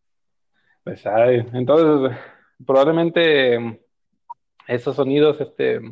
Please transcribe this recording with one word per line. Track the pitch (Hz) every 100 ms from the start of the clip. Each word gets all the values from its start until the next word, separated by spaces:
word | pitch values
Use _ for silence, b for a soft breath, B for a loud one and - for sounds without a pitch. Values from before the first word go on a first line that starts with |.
| _ _ _ _ _ _ _ _
Pues | - 104
sabe. | - 110 120 123 117
Entonces, | 123 123 151 156 151 131 120 B B B B 127
probablemente, | 135 143 165 170 170 165 143 127
em, | 120 117 113 _ _ _ _ - - _ _ -
esos | 123 139 127
sonidos, | 131 143 151 139
este, | 135 - 131 123 117